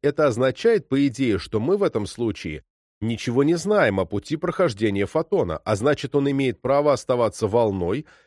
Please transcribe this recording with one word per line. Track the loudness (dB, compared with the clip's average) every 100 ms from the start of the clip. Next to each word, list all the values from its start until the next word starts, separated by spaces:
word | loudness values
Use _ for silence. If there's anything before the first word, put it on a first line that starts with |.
это | -2 2 2
означает, | 2 0 2 2 2 0
по | 0 0
идее, | 0 0 0
что | -2 -4
мы | 0 0
в |
этом | 0 -2 -6
случае | -4 -4 -4 -10 -12 -14 _ _ _
ничего | -4 -4 0 2
не | 2
знаем | 0 0 2 2 2
о | -2
пути | -4 -6 -6
прохождения | -4 0 0 0 0 0 0
фотона, | -2 0 -2 -2 -4
а | -2 0
значит, | 0 0 -2
он | -2 0
имеет | 0 -2 -2
право | 0 2 2
оставаться | 0 0 0 0 0 0
волной | 2 2 0 -2 -4 -6 _